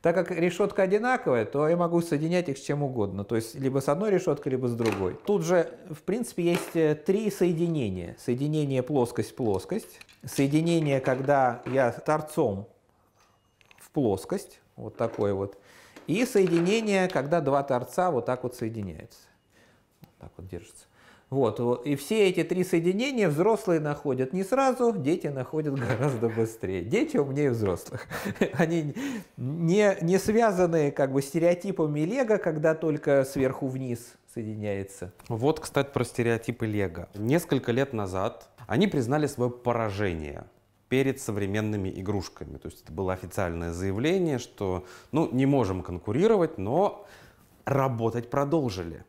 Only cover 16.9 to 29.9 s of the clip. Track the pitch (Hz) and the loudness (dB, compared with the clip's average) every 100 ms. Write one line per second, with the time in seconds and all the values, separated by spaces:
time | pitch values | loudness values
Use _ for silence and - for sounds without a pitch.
16.9 | 196 180 151 139 170 135 139 139 123 120 | 2 2 0 0 0 2 0 2 -2 -2
17.9 | - 180 135 117 127 123 - 113 113 98 | 0 0 0 -2 -4 -6 -6 -6 -6 -8
18.9 | 78 - - - _ _ _ _ _ _ | -10 -16 -20 -20 _ _ _ _ _ _
19.9 | _ - _ - - 92 87 - - - | _ -20 _ -20 -18 -14 -14 -14 -20 -20
20.9 | _ - - _ 131 120 104 120 120 151 | _ -20 -20 _ 2 2 2 0 0 0
21.9 | 143 - 220 196 175 160 180 175 170 170 | -4 0 4 4 4 0 0 2 2 2
22.9 | 196 262 254 190 147 196 226 - 165 151 | 2 0 2 2 4 2 2 2 2 0
23.9 | 143 147 127 131 185 190 262 269 254 240 | -2 -2 0 0 -2 0 2 2 2 0
24.9 | 208 135 180 156 135 123 156 151 139 120 | 2 0 0 -2 -6 -4 -2 -2 -2 -2
25.9 | 113 143 120 113 110 110 - 92 92 90 | 0 0 2 0 0 -2 -2 -4 -4 0
26.9 | 196 - 233 139 135 143 117 101 85 - | 0 2 0 0 0 0 2 0 0 -6
27.9 | 127 - - 202 - 196 - 160 170 147 | -14 -10 -8 -8 -2 -2 2 0 2 -2
28.9 | 170 277 233 - - 123 160 165 202 208 | -6 -6 -8 -12 -8 -6 -2 2 4 4